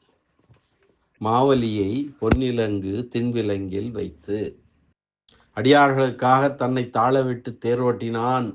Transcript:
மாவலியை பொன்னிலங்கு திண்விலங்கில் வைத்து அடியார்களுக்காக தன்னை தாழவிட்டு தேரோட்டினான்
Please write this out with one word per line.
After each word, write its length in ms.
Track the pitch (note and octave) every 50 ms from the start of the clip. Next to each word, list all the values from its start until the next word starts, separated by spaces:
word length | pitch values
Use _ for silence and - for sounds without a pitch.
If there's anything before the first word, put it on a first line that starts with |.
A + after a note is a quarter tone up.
| _ _ _ _ _ _ _ _ _ _ _ _ _ _ _ _ _ _ _ _ _ _ _ _
மாவலியை 680 | A2 G#2+ A2+ B2 C3+ C#3+ C3+ C3 A#2 A2+ G#2+ G#2 G2 F#2+ A2+ C3+ C#3+ D3 -
பொன்னிலங்கு 800 | - A2+ A2 A2+ B2+ C3 B2+ A#2+ A#2 A2+ G#2+ G#2 G2+ F#2 F#2+ G2 A2 B2 B2
திண்விலங்கில் 840 | - A#2+ A#2 B2 A#2 A#2 G#2+ G#2 G2+ G2 G2 F#2+ F#2 G2 G#2 A#2+
வைத்து 480 | A2+ G#2 G2+ F2+ - - _ - G2+ G#2+ G2+ - - - _ _ _ _ _ _ _ _ _ _ _ _ _ _ _ _ _ _ _
அடியார்களுக்காக 840 | G#2+ G#2+ C3 C#3+ C#3+ C#3+ C#3 C3+ C3+ C3+ B2+ A#2 A#2+ C3+ B2+ C3 C3+ C#3 C#3+ C3+
தன்னை 300 | - C3 B2 B2+ B2+ B2 A#2+
தாழவிட்டு 600 | - A2+ A2+ D3 C#3+ C3+ C3 B2+ B2 A#2+ - B2 A2+ -
தேரோட்டினான் 880 | - A#2 A#2+ B2 B2+ B2 A#2+ - A#2 A#2 A2+ A2+ A#2 B2 B2+ B2+ B2 G#2+ G2+